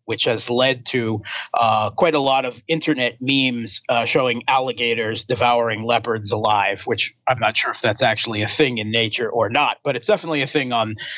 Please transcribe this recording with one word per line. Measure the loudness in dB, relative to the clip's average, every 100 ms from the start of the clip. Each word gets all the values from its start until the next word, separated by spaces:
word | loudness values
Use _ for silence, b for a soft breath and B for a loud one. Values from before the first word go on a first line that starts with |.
which | -8 -2
has | 0 -2 0
led | 2 2 0 -4
to, | -2 -2 -4 B B B
uh, | 0 2 2 0
quite | 2 2
a | 4
lot | 2 2
of | 0 -6 -4
internet | -2 0 0 0 -2
memes, | 0 2 2 -2 -6 -8 -2
uh, | -2
showing | 0 2 0 0 0
alligators | 0 0 -2 -2 0 -2 -4
devouring | -4 0 2 4 2 0
leopards | 0 0 0 -4 -2
alive, | 0 2 2 2 -2
which | -2 -2 -4 -4 -2
I'm | 0
not | 0 0
sure | -2
if | 0
that's | -2 2
actually | 2 2 -2 -2
a | -2
thing | 2 2 0
in | -2
nature | 0 0 -2 -2
or | 0 2
not, | 2 0 0
but | -4 -2
it's | 0
definitely | 0 0 -2
a | 0
thing | -2 0
on | 0 -2 -4 B